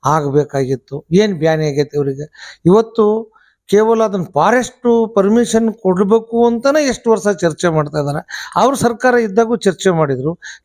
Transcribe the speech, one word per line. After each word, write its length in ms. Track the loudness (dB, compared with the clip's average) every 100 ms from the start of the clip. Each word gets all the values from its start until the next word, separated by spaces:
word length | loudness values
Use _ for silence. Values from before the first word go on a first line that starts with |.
ಆಗ್ಬೇಕಾಗಿತ್ತು, 1000 | 0 0 0 0 0 -2 -2 -4 _ -16 -2
ಏನ್ 260 | 0 0 0
ಬ್ಯಾನಿ 280 | -2 0 -2
ಆಗೈತೆ 320 | -2 -4 -2
ಇವರಿಗೆ? 600 | -4 -6 -10 -16 -20 -2
ಇವತ್ತು 680 | 2 4 2 0 0 0 -6 _ _ _ _
ಕೇವಲ 360 | 0 2 2
ಅದನ್ನ 220 | 0 -2 -4
ಫಾರೆಸ್ಟ್ 760 | -2 2 0 -2 -4 0 0 0
ಪರ್ಮಿಷನ್ 600 | 0 2 2 2 0 0
ಕೊಡ್ಬೇಕು 720 | -2 -2 0 2 2 0 0 0
ಅಂತಾನೆ 420 | 0 0 0 0
ಎಷ್ಟು 220 | -2 0
ವರ್ಷ 180 | 0 0 0
ಚರ್ಚೆ 280 | -2 0 -2
ಮಾಡ್ತಾ 300 | 0 -2 -4
ಇದ್ದಾರೆ. 520 | -4 -6 -10 -16 -8 0
ಅವ್ರ 180 | 0
ಸರ್ಕಾರ 400 | 2 -2 0 0
ಇದ್ದಾಗೂ 420 | 2 0 0 0 0
ಚರ್ಚೆ 340 | -2 -2 -2
ಮಾಡಿದ್ರು. 480 | 0 0 -2 -4 -8 -14 -14